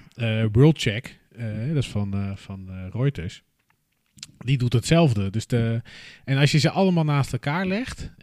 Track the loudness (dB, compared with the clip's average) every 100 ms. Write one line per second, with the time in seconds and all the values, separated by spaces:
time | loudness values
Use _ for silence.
0 | -8 -6 -2 0 2 6 6 4 -2 -4
1 | -10 -20 _ -12 -10 -6 -2 -2 -2 -4
2 | -2 -4 -4 -8 -12 -14 -12 -12 -10 -2
3 | -2 -2 -10 -10 _ _ _ _ _ _
4 | _ -20 -20 _ -2 0 2 0 4 4
5 | 4 4 0 -4 -2 0 0 -2 -6 -20
6 | -20 -16 -4 2 4 4 2 2 2 2
7 | 2 0 0 -4 -4 -4 -2 -4 -4 -10
8 | -14 -16